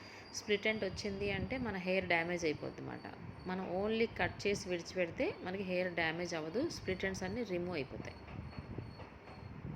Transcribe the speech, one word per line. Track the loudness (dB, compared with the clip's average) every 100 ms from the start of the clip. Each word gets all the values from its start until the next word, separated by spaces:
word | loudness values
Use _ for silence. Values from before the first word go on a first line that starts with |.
| -14 -14 -10
స్ప్లిట్ | -4 2 4 4
ఎండ్ | 2 0
వచ్చింది | -2 -2 0 0
అంటే | 0 0 0
మన | 0 0
హెయిర్ | 2 4 6
డ్యామేజ్ | 4 4 4 2
అయిపోద్ది | 2 -2 -6
అన్నమాట. | -6 -6 -8 -10 -10 -8 -4
మనం | -2 0
only | 2 2 4 4
కట్ | 4 2 4
చేసి | 2 2 2
విడిచిపెడితే | -2 0 0 2 2 0 0
మనకి | -2 -2 2
హెయిర్ | 2 2 2
డ్యామేజ్ | 2 2 0 -2
అవ్వదు, | 0 0 0
స్ప్లిట్ | 0 -2 0 0
ఎండ్స్ | 0
అన్నీ | -2 -2 0
రిమూవ్ | 0 0 -2
అయిపోతాయి. | -2 -4 -6 -10 -10 -8 -8 -8 -8 -6 -8 -10 -12 -14 -14 -12 -12 -8 -8